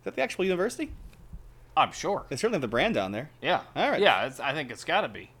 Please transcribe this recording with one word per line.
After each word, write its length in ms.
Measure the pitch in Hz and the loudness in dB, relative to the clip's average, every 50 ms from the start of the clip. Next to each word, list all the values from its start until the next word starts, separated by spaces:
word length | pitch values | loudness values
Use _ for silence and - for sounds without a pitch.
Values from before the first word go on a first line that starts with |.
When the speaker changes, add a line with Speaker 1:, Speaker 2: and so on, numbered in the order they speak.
Speaker 1:
Is 40 | _ | _
that 100 | 98 - | -6 -2
the 60 | - 131 | -2 -2
actual 220 | 226 - - 185 | -2 0 -2 0
university? 460 | 190 185 175 185 233 - - 311 - - - - - - - - - - - - - - - - - - | 0 2 0 0 -2 -2 -4 -8 -8 -8 -14 -16 -18 -20 -20 -20 -16 -16 -16 -16 -16 -20 -20 -20 -4 2
Speaker 2:
I'm 160 | - 135 - - | 2 2 2 2
sure. 340 | - - 170 202 - - - | -4 -2 -2 -2 -2 -4 -6
Speaker 1:
They 60 | 143 | -6
certainly 220 | 123 - 226 240 | -2 0 0 0
have 60 | 175 135 | 0 -2
the 40 | |
brand 280 | 113 110 117 156 220 214 | 2 2 2 4 4 4
down 180 | 123 98 92 101 | 2 0 0 -2
there. 180 | 107 135 151 - - | -4 -6 -8 -12 -6
Speaker 2:
Yeah. 200 | - - 180 - - - - | 0 0 0 0 0 -4 -2
Speaker 1:
All 120 | 139 196 277 | 0 0 2
right. 120 | 277 - | 4 4
Speaker 2:
Yeah, 260 | 202 190 117 92 101 | 6 6 6 4 2
it's, 140 | 135 131 - | -2 -4 -4
I 120 | 123 139 135 | -4 -2 -2
think 200 | 160 147 120 117 | -2 -4 -6 -8
it's 100 | 98 - | -10 -4
gotta 240 | - 160 196 208 156 | 0 2 2 2 0
be. 220 | 104 95 95 - - - | -4 -10 -14 -16 -20 -20